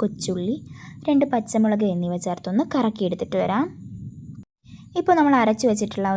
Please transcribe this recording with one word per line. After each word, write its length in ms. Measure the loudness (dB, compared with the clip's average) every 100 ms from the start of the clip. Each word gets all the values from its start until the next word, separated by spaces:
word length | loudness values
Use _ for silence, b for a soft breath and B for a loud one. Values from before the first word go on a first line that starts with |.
കൊച്ചുള്ളി, 540 | -2 -2 -4 -2 -2 -4 B B B B 2
രണ്ട് 180 | 4 4
പച്ചമുളക് 520 | 2 0 2 4 4 2 0
എന്നിവ 220 | -2 -2 -2
ചേർത്തൊന്ന് 380 | -4 -2 0 0 0
കറക്കിയെടുത്തിട്ട് 640 | 0 0 -2 -2 -2 -2
വരാം. 240 | 0 0 -2 -6 -16 -14 -14 -14 -16 -18 -20 _ B B B -2
ഇപ്പോൾ 160 | 2 4
നമ്മൾ 160 | 6 4
അരച്ചു 260 | 4 2 2
വെച്ചിട്ടുള്ള 420 | 0 -2 -2 -2